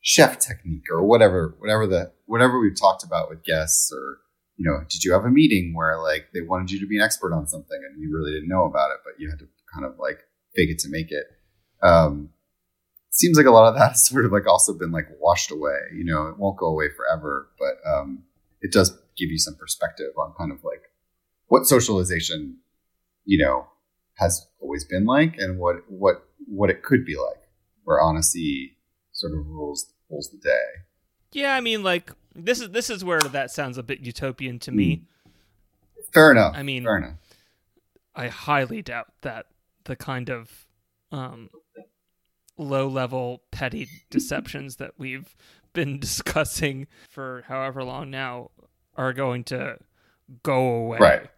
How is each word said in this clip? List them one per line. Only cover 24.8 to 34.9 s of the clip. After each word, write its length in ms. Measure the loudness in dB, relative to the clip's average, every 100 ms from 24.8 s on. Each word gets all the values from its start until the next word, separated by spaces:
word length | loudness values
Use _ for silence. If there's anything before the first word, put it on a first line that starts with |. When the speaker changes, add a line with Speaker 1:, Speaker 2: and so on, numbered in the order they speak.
Speaker 1:
been 200 | -6 -2 0
like 300 | 2 2 0
and 200 | -6 -4
what, 180 | -2 -4 -8
what, 360 | 0 2 2 _ _ -14
what 220 | -2 0
it 120 | 0
could 220 | 2 0 0
be 100 | -8
like, 240 | -8 -12 _ _ _ _
where 160 | 0 2
honesty 760 | 2 2 -2 -2 -4 -6 -8 _ _ _ _
sort 200 | -12 -8
of 140 | -8 -10
rules, 460 | -10 -10 -10 -14 _ _
rules 200 | -14 -14
the 80 | -10
day. 220 | -2 -2 -4 -12 -20 _ _ _ _
Speaker 2:
Yeah, 220 | -6 -2
I 60 | -2
mean, 200 | -2 -2
like, 300 | -2 -2 -4 -20 _
this 260 | -12 -4 -4
is, 100 | -2
this 200 | -6 -6
is 120 | -8
where 180 | -2 0
that 300 | 0 -2 -6
sounds 280 | -6 -8 -8
a 40 |
bit 180 | -10 -10
utopian 580 | -10 -8 -8 -8 -10 -10
to 100 | -6
me. 240 | 0 0